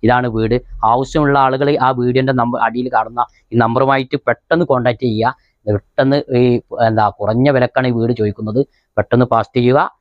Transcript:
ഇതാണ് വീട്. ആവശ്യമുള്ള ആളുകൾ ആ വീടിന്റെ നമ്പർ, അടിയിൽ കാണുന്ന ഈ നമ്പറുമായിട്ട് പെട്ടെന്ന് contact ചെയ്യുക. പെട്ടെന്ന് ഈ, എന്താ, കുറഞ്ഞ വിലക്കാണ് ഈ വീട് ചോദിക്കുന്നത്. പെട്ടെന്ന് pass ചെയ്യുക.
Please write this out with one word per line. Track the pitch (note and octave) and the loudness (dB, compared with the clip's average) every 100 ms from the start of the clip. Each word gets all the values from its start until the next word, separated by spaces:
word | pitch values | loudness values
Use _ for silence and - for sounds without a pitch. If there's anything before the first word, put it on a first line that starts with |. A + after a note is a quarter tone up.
ഇതാണ് | A2 B2 B2 | 2 2 0
വീട്. | A2 A2 A#2+ - - A2 | -2 -2 -2 -4 -4 0
ആവശ്യമുള്ള | B2 C3+ D#3 D3 C#3 | 0 0 -2 0 2
ആളുകൾ | C3+ C3 C#3+ D3 | 2 0 0 0
ആ | B2+ | 0
വീടിന്റെ | C3 B2 B2 C3 | 0 0 0 0
നമ്പർ, | C3 A#2+ B2 | 0 -2 -2
അടിയിൽ | A#2 A2+ B2 | -2 -2 -2
കാണുന്ന | A#2+ A2+ A#2+ B2 _ _ | -2 -4 -4 -6 _ _
ഈ | A2+ | 0
നമ്പറുമായിട്ട് | A2+ A#2+ C3+ C3+ C3 C#3+ - | 0 2 0 0 -2 -4 -2
പെട്ടെന്ന് | A#2 _ E3 E3+ | -4 _ -2 2
contact | C3 B2 A#2 | 0 0 -2
ചെയ്യുക. | B2+ G#2+ A2+ C3 _ _ G#2 | -2 0 -2 -4 _ _ -4
പെട്ടെന്ന് | G#2 _ - C3+ C#3+ - B2 | -4 _ -2 0 0 0 0
ഈ, | B2 A#2+ - - A#2 | 2 0 -4 -2 0
എന്താ, | A2 G#2+ | 2 0
കുറഞ്ഞ | - G#2 A2+ C3+ | -2 -4 0 2
വിലക്കാണ് | C3+ B2 - B2+ | 2 0 -2 -2
ഈ | |
വീട് | A#2 A#2 | -2 -2
ചോദിക്കുന്നത്. | A#2 G#2 G#2 G#2+ A2 C#3+ _ _ - | 0 -2 -4 -6 -4 -4 _ _ -6
പെട്ടെന്ന് | G#2+ A#2+ B2 | 0 2 2
pass | A2+ G#2+ B2+ | 0 0 0
ചെയ്യുക. | A#2+ C3+ F3+ _ | 2 2 0 _